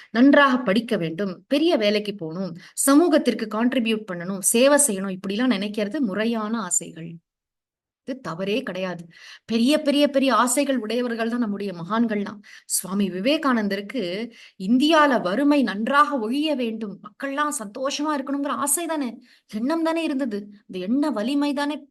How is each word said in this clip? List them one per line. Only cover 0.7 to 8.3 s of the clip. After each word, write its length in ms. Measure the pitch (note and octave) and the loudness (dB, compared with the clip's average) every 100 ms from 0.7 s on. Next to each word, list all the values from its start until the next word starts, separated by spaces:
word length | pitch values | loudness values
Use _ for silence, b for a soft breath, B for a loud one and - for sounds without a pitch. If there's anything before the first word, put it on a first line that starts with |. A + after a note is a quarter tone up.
| G3+ A3+ G#3 | 0 0 -2
வேண்டும், 480 | E3 E3 G3+ F3 - | -2 -4 -6 -8 -2
பெரிய 280 | C#4+ E4 D4+ | 0 2 2
வேலைக்கு 380 | G#3 G#3 G#3 | 2 0 -2
போகணும், 420 | G3+ D#3+ E3+ F#3+ E3 B | -8 -8 -6 -8 -10 B
சமூகத்திற்கு 720 | - - C#4+ F4 D4 B3 G#3+ A3 | -2 4 6 6 4 2 0 -4
கான்ட்ரிபியூட் 580 | G#3+ A#3+ C4 A3+ G#3+ G#3+ | -2 0 0 0 -2 -4
பண்ணணும், 260 | F3 F3 G3 | -8 -8 -4
சேவை 420 | - A#3 C4+ C#4+ C#4 | 0 4 6 6 2
செய்யணும், 320 | F#3+ G3 F#3+ | -2 -6 -6
இப்படிலாம் 340 | G3 G3+ B3+ | -4 0 0
நினைக்கிறது 460 | G3 G#3 G#3 G3+ D4+ | 0 -2 -4 -4 -2
முறையான 640 | A#3 F#3 A3+ A#3 G#3+ A3+ | -2 -2 -2 -2 -4 -6
ஆசைகள். 540 | F3+ - E3+ E3 E3 E3+ _ _ _ _ _ _ _ _ - | -6 -8 -10 -14 -14 -16 _ _ _ _ _ _ _ _ -12
இது 140 | C4 | -10
தவறே 420 | E3 | -10